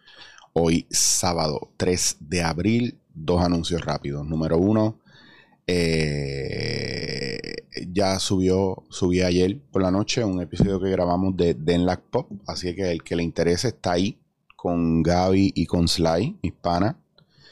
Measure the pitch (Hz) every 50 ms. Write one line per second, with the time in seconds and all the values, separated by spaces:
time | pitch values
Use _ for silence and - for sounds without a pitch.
0 | _ - - - - - - - - _ - 85 85 82 85 82 - - - -
1 | - - - - - 90 85 82 80 78 73 - - - _ - - 92 90 90
2 | - - - - - 73 92 87 85 82 80 82 87 107 113 120 123 113 - -
3 | _ _ - 80 80 87 90 90 90 87 87 85 80 - 87 80 76 76 73 -
4 | - 73 71 71 73 76 80 80 82 76 80 85 92 104 110 110 107 113 113 -
5 | _ _ - - - - - - - _ _ _ _ - 90 87 85 82 80 80
6 | 78 73 71 73 69 69 69 67 67 - - - 73 78 73 71 69 65 67 -
7 | - 67 64 67 69 65 - - 50 50 - - - - - - 62 92 87 98
8 | 98 95 95 95 - - 101 92 92 92 92 95 98 92 92 - - - - -
9 | 98 90 90 90 92 90 87 90 90 95 101 143 - _ - 95 92 90 92 101
10 | 107 - - 127 117 101 92 90 87 76 - 92 - 139 98 90 92 95 95 90
11 | 87 87 87 90 95 95 92 87 87 85 80 62 78 82 87 87 87 90 90 -
12 | - _ - - - - 101 98 - - 82 - 90 90 85 95 95 90 85 80
13 | - - 90 85 85 82 - - 82 85 87 - - 117 - - - 92 87 87
14 | 95 107 - _ _ _ _ _ _ _ - - - 90 87 87 85 82 82 82
15 | 76 82 87 90 92 95 95 98 98 95 - - 85 - - 87 85 82 - -
16 | 82 80 82 87 110 160 214 - - - - _ - 87 85 87 95 113 175 _
17 | _ _ _ _ _ _ _ _ - -